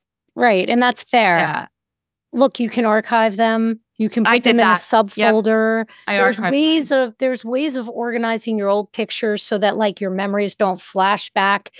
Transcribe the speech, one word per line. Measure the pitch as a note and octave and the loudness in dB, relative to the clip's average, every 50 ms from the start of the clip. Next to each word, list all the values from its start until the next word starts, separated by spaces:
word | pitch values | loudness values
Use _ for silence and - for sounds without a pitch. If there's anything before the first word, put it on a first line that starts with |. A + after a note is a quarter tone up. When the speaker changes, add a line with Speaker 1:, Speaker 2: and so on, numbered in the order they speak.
| _ _ _ _ _ _ - | _ _ _ _ _ _ -4
Speaker 1:
Right. | B3 B3 A#3+ G#3 F#3 - - | 0 2 2 4 2 2 0
And | A#3 A#3+ B3 | 2 2 2
that's | B3 A#3+ - | 2 0 -2
fair. | - - - A#3+ A3 F#3+ F3 E3+ | -4 -2 2 2 4 4 4 2
Speaker 2:
Yeah. | F3 D#3 D3+ - - - _ _ _ _ _ _ _ _ _ _ _ _ | 2 0 -2 -6 -8 -10 _ _ _ _ _ _ _ _ _ _ _ _
Speaker 1:
Look, | - A#3+ C#4 C4 - - | -2 0 0 2 0 -2
you | A#3+ G#3+ | -6 -4
can | - B3 A#3 | -2 0 0
archive | A3 G#3+ A3 G#3+ - A#3 A3+ A3 A3+ G3 G3 | 2 2 0 0 0 0 2 2 0 0 0
them. | A3+ A3+ A3+ A3+ A3+ A3+ A3+ A3 _ _ _ - | 0 0 2 0 0 -2 -4 -6 _ _ _ -4
You | A3 G#3 | -4 -4
can | - A#3+ A3 A3 | -2 0 2 2
Speaker 2:
I | A#3 B3 | 2 2
Speaker 1:
put | A#3+ | 4
them | B3 A#3 A#3 | 2 4 4
Speaker 2:
did | |
Speaker 1:
in | A3 F#3+ | 4 4
a | F3+ | 4
Speaker 2:
that. | F3+ - - - A3 G#3+ G3 - G#3+ | 2 0 2 2 2 2 2 0 0
Yep. | G#3+ G#3+ A3 | 2 2 2
Speaker 1:
subfolder. | A3 G3+ A3 A3 A3 A3 A3 A3 A3+ A3 - - - _ | 2 2 2 2 2 2 0 0 -2 -4 -8 -12 -12 _
Speaker 2:
I | - G3+ G3 | -4 0 2
Speaker 1:
There's | G3 G3 A3+ G3+ | 2 2 0 0
Speaker 2:
archived | G3+ F3+ | -2 -2
Speaker 1:
ways | C4+ C#4+ D#4 D#4 D#4+ E4 C#4+ - | 0 0 2 2 2 0 0 0
Speaker 2:
them. | D4 C4 B3+ A#3 | 0 0 0 -2
Speaker 1:
of, | G#3+ - | -4 -4
there's | C4+ C4 B3+ A#3+ - | -4 -2 -2 -4 -6
ways | A3+ B3 C4 D4+ D#4 B3+ | -6 -4 -4 -2 -4 -4
of | C4 A#3 A#3 | -6 -8 -8
organizing | A3+ - A#3 A#3+ A#3 A#3+ A#3 A3+ A3+ A3 - A#3 A3 | -8 -8 -6 -4 -4 -4 -2 -2 -4 -4 -4 -4 -4
your | G#3+ G3+ G3 | -2 0 0
old | G3+ G#3 G#3 - | 0 -2 -2 -4
pictures | - - G#3+ G#3 - - - A3 G#3 G3+ | -6 -8 -8 -6 -6 -4 -4 -4 -2 -4
so | - - A3 G3+ | -4 -4 -2 -2
that, | G3+ G3+ - G3+ | 0 0 0 0
like, | A3 G#3 F3+ - | -2 -2 -2 -4
your | G3+ F#3+ | -6 -6
memories | F#3+ F#3+ G3 G3+ G3 G#3 G#3 G3 - | -4 -4 -4 -4 -2 -2 -4 -4 -2
don't | - G#3+ F#3+ F3+ F#3 | -2 -2 -2 -2 -4
flash | - - - G3 F#3+ G3 G#3 G3 - - - | -8 -6 -2 0 0 2 0 0 -4 -6 -2
back | G#3 G3 G3 G3+ G3+ - - - - | 0 0 2 0 0 -4 -8 -20 -20